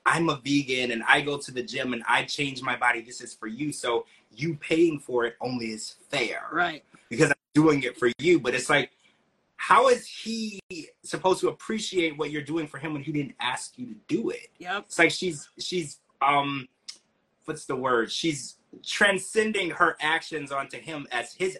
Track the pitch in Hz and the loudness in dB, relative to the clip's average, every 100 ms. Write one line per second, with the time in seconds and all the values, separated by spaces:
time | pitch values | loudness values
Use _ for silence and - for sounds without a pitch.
0 | - 151 165 139 123 143 135 127 123 117 | 0 2 2 0 0 0 0 -2 -2 -2
1 | 110 147 147 143 - 127 113 131 131 117 | 2 2 2 -4 -6 -8 -6 -6 -4 -4
2 | 113 127 139 - 139 127 127 123 123 117 | 2 0 0 -4 -4 -4 -4 0 2 0
3 | 113 - 113 - 110 117 147 - 123 117 | -4 -14 -16 -12 -10 -6 -6 -2 0 0
4 | - _ _ 110 160 147 - 160 170 147 | -2 _ _ -6 -4 -4 0 4 4 2
5 | - 123 117 - 123 127 113 107 - - | -2 0 0 -2 -4 -4 -4 -6 -12 -16
6 | _ 143 113 - - 156 175 156 - - | _ -2 -2 -4 -4 -2 -2 -2 -14 -20
7 | _ 117 151 143 _ 147 156 143 127 - | _ 2 4 2 _ 4 6 4 0 0
8 | 123 - 156 165 123 123 131 147 127 _ | 0 2 4 4 4 0 2 2 2 _
9 | _ _ _ _ _ - - 196 262 247 | _ _ _ _ _ -12 6 8 8 4
10 | - - 220 226 220 190 - 170 135 _ | 0 -10 -6 -4 -6 -8 -12 -14 -14 _
11 | - 156 185 180 170 143 - 220 - 185 | -10 0 2 4 2 -2 -4 -4 -2 0
12 | 165 147 151 151 139 165 151 135 160 147 | 0 -2 -4 -4 -4 -4 -4 -6 -6 -6
13 | 135 147 135 - 120 131 - - 123 - | -2 -2 -4 -4 -4 -4 -8 -12 -12 -12
14 | - 180 233 - - _ 175 196 - - | -2 -2 -2 -6 -12 _ -8 -6 -6 4
15 | 165 - 185 147 - - - 180 147 - | 4 4 -4 -4 -12 -12 -6 -4 -4 -10
16 | _ _ 135 143 143 139 127 _ - - | _ _ 2 2 0 -4 -10 _ -20 -20
17 | _ _ _ _ - 151 - 135 131 120 | _ _ _ _ -10 -10 -6 -2 2 2
18 | 110 - 165 143 - - _ - - - | 0 -2 -2 -2 -8 -16 _ -16 -8 2
19 | 202 190 - 220 220 202 175 143 165 160 | 4 2 0 0 0 0 -2 2 2 2
20 | 151 160 - 156 139 139 135 131 113 151 | 0 0 -2 -8 -6 -6 -6 -10 -10 -10
21 | 139 123 117 - 185 - | -6 -6 -6 -4 -4 -2